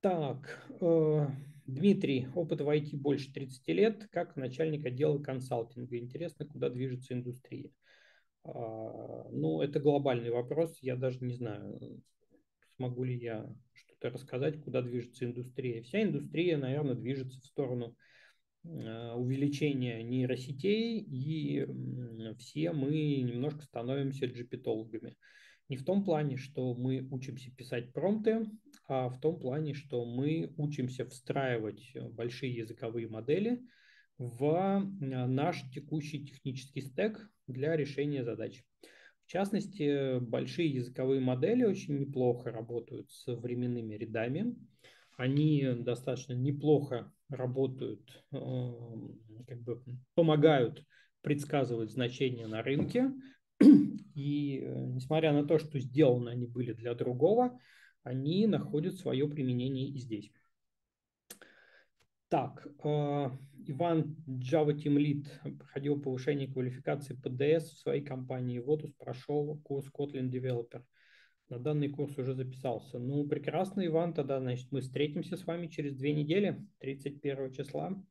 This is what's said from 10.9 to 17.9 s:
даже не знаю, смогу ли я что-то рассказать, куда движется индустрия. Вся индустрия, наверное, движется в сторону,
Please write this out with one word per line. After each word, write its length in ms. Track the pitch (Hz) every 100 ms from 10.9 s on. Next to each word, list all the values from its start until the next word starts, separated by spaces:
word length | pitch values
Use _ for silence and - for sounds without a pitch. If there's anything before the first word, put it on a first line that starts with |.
| 127
даже 240 | 131 127
не 80 | 127
знаю, 680 | 123 120 101 101 - 117 - _ _ _ _ _ _ _ _
смогу 280 | 127 123
ли 120 | 127 123
я 340 | 117 110 - - _
что-то 380 | - - _ 123
рассказать, 500 | 131 - 127 151 151
куда 200 | - 127
движется 420 | 123 123 113 -
индустрия. 580 | 120 120 123 - 127 113
Вся 200 | 117 202
индустрия, 560 | 214 147 147 156 175 156
наверное, 360 | 127 139 147 110
движется 440 | 110 139 131 -
в 40 |
сторону, 520 | - - 131 123 117